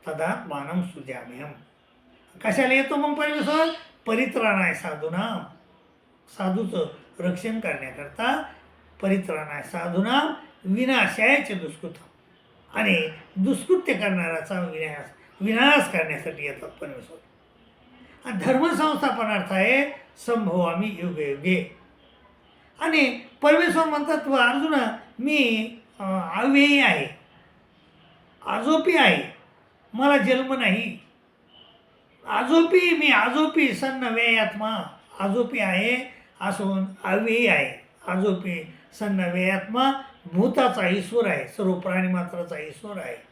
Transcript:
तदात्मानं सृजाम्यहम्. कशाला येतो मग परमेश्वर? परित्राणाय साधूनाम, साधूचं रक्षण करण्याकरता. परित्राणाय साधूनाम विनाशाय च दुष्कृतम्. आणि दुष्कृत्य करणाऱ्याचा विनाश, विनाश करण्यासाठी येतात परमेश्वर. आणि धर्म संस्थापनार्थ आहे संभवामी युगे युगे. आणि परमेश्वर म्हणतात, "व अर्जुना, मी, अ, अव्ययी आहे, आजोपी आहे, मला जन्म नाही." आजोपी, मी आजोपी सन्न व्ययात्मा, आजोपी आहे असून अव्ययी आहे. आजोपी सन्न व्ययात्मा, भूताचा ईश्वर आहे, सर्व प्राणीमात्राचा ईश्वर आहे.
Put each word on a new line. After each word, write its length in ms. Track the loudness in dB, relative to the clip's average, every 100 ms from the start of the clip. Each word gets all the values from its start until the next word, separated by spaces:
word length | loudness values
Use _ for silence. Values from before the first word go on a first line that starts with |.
| -10
तदात्मानं 720 | -4 -4 -4 -8 -10 -6 -4
सृजाम्यहम्. 680 | -4 -10 -14 -14 -14 -16 -16 -18 -20 _ _ _ _ _ _ -6
कशाला 300 | -2 2 4
येतो 220 | 2 2 0
मग 180 | 0
परमेश्वर? 540 | 0 -2 -2 0 2 0 -2 -14 _ -4
परित्राणाय 680 | -2 0 0 0 2 0
साधूनाम, 640 | -2 -8 -6 -6 -4 -4 -6 -10 -20 _ _ _ _ _ _ _ -6
साधूचं 480 | -2 -2 -2 -4 -4 -8 -20 -6
रक्षण 400 | -4 -2 -4 -4
करण्याकरता. 840 | -4 -6 -10 -12 -16 -4 -2 -2 -4 -16 -20 _ _ _
परित्राणाय 600 | 0 0 0 -6 -6 -10
साधूनाम 680 | -10 -8 -4 0 2 2 0 -6 -14 _ -4
विनाशाय 640 | 0 2 2 2 2 4 4
च 160 | 0 -6
दुष्कृतम्. 500 | -8 -10 -14 -14 -20 _ _ _ _ _ _ -2
आणि 320 | 2 2 0 -8 -12 -2
दुष्कृत्य 560 | 0 0 2 2 2
करणाऱ्याचा 680 | 0 0 0 -2 -4 -4 -4
विनाश, 500 | -4 -6 -8 -8 -14 -20 -20 -6
विनाश 520 | -2 2 2 2 2
करण्यासाठी 520 | -2 -2 -4 -8 -8
येतात 240 | -10 -10 -16
परमेश्वर. 480 | -14 -14 -14 -18 -20 _ _ _ _ _ _ _ -20 -20 -18
आणि 200 | -8 -2
धर्म 240 | 2 4 4
संस्थापनार्थ 840 | 2 0 2 0 0 -2 -2 0
आहे 380 | 2 4 4 2 -6 -20 -14 -2
संभवामी 680 | -2 0 0 0 0 -4 -4
युगे 280 | -8 -4 -4
युगे. 460 | -4 0 0 -2 -14 -20 _ _ _ -20 _ _ _ _ -6
आणि 400 | 0 2 2 0 -14 0
परमेश्वर 420 | 4 6 4 2
म्हणतात, 420 | 2 0 0 -2 0
"व 80 |
अर्जुना, 640 | 4 4 4 2 2 0 -4 -14 -6
मी, 520 | 0 2 2 0 -4 -10 _ -10
अ, 40 | -4 -2 -2 -2
अव्ययी 380 | 4 6 6 6
आहे, 280 | 4 2 -4 -10 _ _ _ _ _ _ _ _ _ _ _ _ -6
आजोपी 500 | -4 2 2 4 4
आहे, 400 | 6 4 -2 -14 -20 _ _ _ _
मला 220 | 0 4 4
जन्म 360 | 4 2 0
नाही." 460 | 0 0 0 -2 -10 -18 _ _ _ _ -20 -20 _ _ _ _ _ -4
आजोपी, 680 | -2 4 4 6 6 4 2
मी 60 | 4
आजोपी 680 | 4 4 2 2 2 2
सन्न 300 | 0 -4 -4
व्ययात्मा, 760 | -4 0 2 2 0 -2 -4 -4 -8 -14 _ -6
आजोपी 380 | -2 0 -2 -2
आहे 540 | 0 0 0 -2 -4 -16 _ _
असून 440 | -6 -2 -2 -2 -4 -6
अव्ययी 420 | -2 0 0 2 2
आहे. 400 | 2 0 -6 -20 _ -6
आजोपी 640 | 0 0 0 -4 -8 -10 -20 -20 -8
सन्न 220 | -4 -2
व्ययात्मा, 720 | 0 0 0 -2 -2 0 0 0 -8 -20 -6
भूताचा 560 | 2 2 4 2 2 0
ईश्वर 380 | 0 0 0 0
आहे, 220 | 0 -4
सर्व 240 | -4 -2
प्राणीमात्राचा 840 | 0 -2 0 0 0 -2 -6 -8 -8
ईश्वर 400 | -12 -14 -14 -12
आहे. 180 | -10 -12 -16